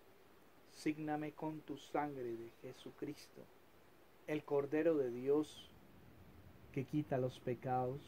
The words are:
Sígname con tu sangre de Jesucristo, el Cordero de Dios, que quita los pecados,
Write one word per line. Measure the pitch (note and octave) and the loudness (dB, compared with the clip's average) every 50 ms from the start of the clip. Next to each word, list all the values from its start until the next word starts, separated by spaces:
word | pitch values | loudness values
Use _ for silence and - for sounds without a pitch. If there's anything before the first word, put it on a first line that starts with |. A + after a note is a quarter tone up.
| - - - - - - - - - - - - - - | -20 -20 -20 -20 -20 -20 -20 -20 -20 -20 -20 -20 -20 -20
Sígname | - - - D#3+ D3+ D3+ D#3 D3+ D3+ D3 D3+ D3+ D3 | -12 -4 -2 -2 -2 0 -2 -2 -2 -2 -2 -4 -6
con | - D#3+ D#3 D#3 D3+ | -6 -6 -6 -6 -6
tu | - - D3 | -8 -10 -10
sangre | - - - - D3+ D3 D3 C#3+ C3+ B2 A#2+ A#2 | -10 -8 -4 -2 0 0 0 -2 -4 -4 -4 -4
de | A2+ A2+ A2+ - - - | -6 -8 -10 -14 -14 -14
Jesucristo, | C3 C3 - - - - - - C#3 D3 - - - - - B2 - - - - - - - - - - - - - - - - | -14 -12 -12 -14 -14 -12 -8 -6 -6 -6 -8 -12 -18 -18 -18 -18 -18 -20 -20 -20 -20 -20 -20 -20 -20 -20 -20 -20 -20 -20 -14 -6
el | - D3+ D3+ - | -4 -4 -2 -2
Cordero | - D3 C#3 C#3+ C#3 C#3 D3+ D#3+ E3 E3 | 2 2 2 2 4 4 6 6 8 6
de | D3+ C3 B2 | 6 4 2
Dios, | A#2 B2 B2+ C3+ C#3+ D3+ D3+ - - - - - - - - - - - - - - - - - - - - - - - - - - | 0 0 4 4 6 6 4 2 -2 -14 -18 -18 -20 -20 -20 -20 -20 -20 -20 -20 -20 -20 -20 -20 -20 -20 -20 -20 -20 -20 -14 -8 -4
que | C#3+ B2+ | -4 -2
quita | - - D3+ D3 - D3 | 0 0 0 0 2 2
los | B2+ B2+ B2+ B2+ - | 2 2 0 -2 -4
pecados, | - - B2 A#2 - C3 B2+ B2+ B2 B2 C3 D3 - | -4 -4 -4 -2 0 0 2 2 2 0 -2 -4 -8